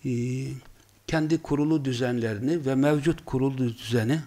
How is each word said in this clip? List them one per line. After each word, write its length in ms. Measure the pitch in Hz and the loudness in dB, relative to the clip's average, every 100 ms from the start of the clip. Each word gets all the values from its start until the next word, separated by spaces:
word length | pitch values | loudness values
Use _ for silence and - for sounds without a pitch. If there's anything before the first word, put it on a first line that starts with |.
| 139 | -4
e, 60 | 120 120 131 131 131 - - _ _ - | -2 -2 -4 -6 -10 -14 -20 _ _ -4
kendi 340 | 160 156 160 | -2 2 0
kurulu 440 | - 143 151 160 135 | 0 0 2 2 0
düzenlerini 800 | 120 123 123 113 104 127 170 131 | -2 0 0 -2 0 0 0 0
ve 100 | 135 | 2
mevcut 500 | 143 147 143 160 - | 4 4 2 -2 -2
kurulu 520 | 131 135 135 127 113 | 0 0 0 -2 -2
düzeni 440 | 110 120 110 156 | -2 0 2 0